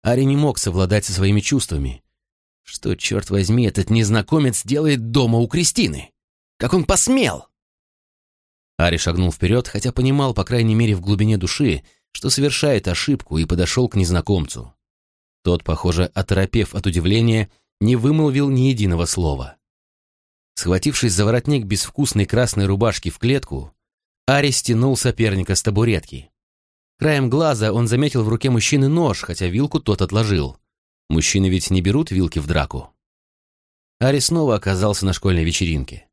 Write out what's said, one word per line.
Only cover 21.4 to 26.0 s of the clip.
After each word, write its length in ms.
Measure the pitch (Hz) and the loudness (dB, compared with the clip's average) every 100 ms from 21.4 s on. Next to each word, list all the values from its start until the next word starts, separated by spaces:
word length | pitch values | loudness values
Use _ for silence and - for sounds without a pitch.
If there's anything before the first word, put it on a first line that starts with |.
| - 143 | 0 -2
безвкусной 640 | 101 101 - - 143 107 98 | -2 -4 -4 -4 -2 0 0
красной 400 | 110 127 - 98 | 0 0 0 0
рубашки 440 | 98 113 - 87 | 0 0 -2 -8
в 80 | - | -4
клетку, 560 | 117 135 - 67 67 _ _ _ _ _ - | -2 -2 -4 -12 -12 _ _ _ _ _ 0
Ари 240 | 139 143 | 2 2
стянул 460 | 123 - 113 131 131 | -2 0 0 2 0
соперника 580 | 127 - 110 95 90 | -2 0 0 0 -2
с 80 | 95 | 0
табуретки. 680 | - 98 117 92 | 0 0 0 0